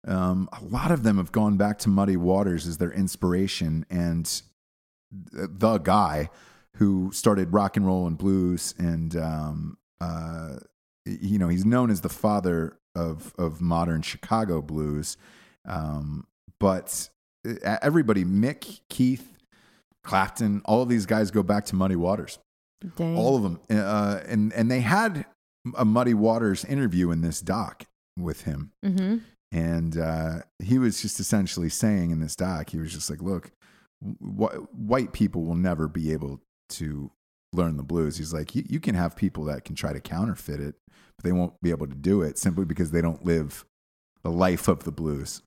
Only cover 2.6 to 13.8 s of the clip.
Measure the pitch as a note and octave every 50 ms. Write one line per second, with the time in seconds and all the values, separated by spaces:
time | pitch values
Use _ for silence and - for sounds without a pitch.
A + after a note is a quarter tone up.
2.6 | D2+ E2+ E2 D#2 F2+ E2+ - G2+ F#2+ F2+ - - - F2+ F2+ F#2 G2 F#2+ - -
3.6 | E2+ D#2+ D#2+ D#2+ D#2+ _ F2+ F2 F2 E2+ E2 E2 D#2+ - - - - _ _ _
4.6 | _ _ _ _ _ _ _ _ _ _ - F#2+ E2+ - - C#2 F#2 F2 E2+ F#2
5.6 | A2 A2 A2+ G2 D#2 F#2 F#2 G#2+ G2+ D#2 D2+ D2+ D2+ - - - - - - _
6.6 | _ _ _ - G#2+ G2+ G2 F#2 F#2 G2 F#2+ - - A#2 G#2 G2 F#2 E2 F2+ G#2
7.6 | G2+ F#2+ - G#2+ G2 F#2+ F#2 F#2 F2+ E2+ E2 D#2 F#2+ G2 F#2+ F#2+ F2+ F2+ F2+ E2+
8.6 | - - - - F2 E2+ E2 D#2+ E2 D#2+ E2+ E2+ D#2+ D#2+ D#2+ D#2 D#2 D2+ D#2 D#2
9.6 | D#2 D#2+ - _ _ _ _ _ E2+ F2 E2 E2 D#2+ E2 E2 E2 D#2+ D#2 C2+ -
10.6 | - _ _ _ _ _ _ _ _ G2 F#2 - - F#2+ G#2 G2+ F2+ E2+ F2 F#2
11.6 | F#2+ A2 A#2+ B2+ B2+ A#2 G#2+ E2+ - F2+ - - - G#2+ G#2 G2+ F2+ F2+ E2+ E2
12.6 | D#2+ D#2+ - _ _ _ _ F2 E2+ E2 D#2+ D#2 - - - - F2 E2 D#2 D#2
13.6 | F2 F2 E2+ E2